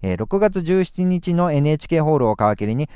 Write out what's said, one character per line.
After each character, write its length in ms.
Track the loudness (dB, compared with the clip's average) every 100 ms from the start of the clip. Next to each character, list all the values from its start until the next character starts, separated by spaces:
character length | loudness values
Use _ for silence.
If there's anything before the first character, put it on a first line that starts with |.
え 120 | -6
ー、 20 | -4
六 220 | -2 0
月 240 | 0 -2
十 220 | -2 0
七 220 | 0 -2 -2
日 280 | -2 -2
の 160 | 0 0
エ 100 | 2
ヌ 100 | 0
エ 20 |
イ 60 | 0
チ 100 | 0
ケ 140 | 0
ー 20 |
ホ 120 | 2 4
ー 20 |
ル 100 | 2
を 80 | 2
皮 220 | 2 2
切 80 | -2
り 100 | -2
に、 120 | -4